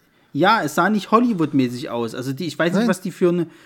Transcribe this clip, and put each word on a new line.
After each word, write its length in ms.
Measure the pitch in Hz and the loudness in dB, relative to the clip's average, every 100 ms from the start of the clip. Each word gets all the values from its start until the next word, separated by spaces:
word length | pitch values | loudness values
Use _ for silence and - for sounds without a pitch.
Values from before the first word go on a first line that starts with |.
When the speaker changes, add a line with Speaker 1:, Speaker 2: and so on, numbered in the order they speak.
| _ _ _ | _ _ _
Speaker 1:
ja, 300 | 139 185 220 | 0 2 2
es 120 | 151 | 0
sah 140 | - 180 | 0 0
nicht 200 | 214 - | 0 2
Hollywood-mäßig 800 | 220 240 185 151 139 123 120 - | 2 2 0 0 2 0 -2 -8
aus. 240 | 117 113 | -6 -6
Also 180 | 117 127 | -6 -8
die, 140 | 135 175 | -6 -6
ich 120 | - | -2
weiß 140 | 170 | 0
nicht, 80 | 180 | 2
Speaker 2:
Nein. 80 | 233 | 0
Speaker 1:
was 120 | 180 | 0
die 100 | 190 | -4
für 180 | - 180 | 0 2
eine, 160 | 175 165 - | 2 -2 -8